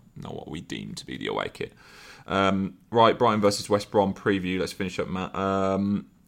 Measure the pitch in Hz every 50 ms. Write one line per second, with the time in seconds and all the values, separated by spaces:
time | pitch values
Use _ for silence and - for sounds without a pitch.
0 | - - _ - - - - - - - 76 78 - - - 53 50 53 57 -
1 | - - 64 65 52 52 50 50 50 50 - - - - - - - - - -
2 | - - - - - - - 95 98 95 98 95 95 92 - - _ _ - 117
3 | 113 113 110 - 123 117 107 107 104 101 101 - 98 - 104 101 - - - 107
4 | 98 98 95 - - 113 101 98 90 90 92 92 85 80 - - 101 92 - -
5 | - - 87 92 92 - - - 98 98 98 98 95 95 98 95 98 101 101 95
6 | - - _ _ _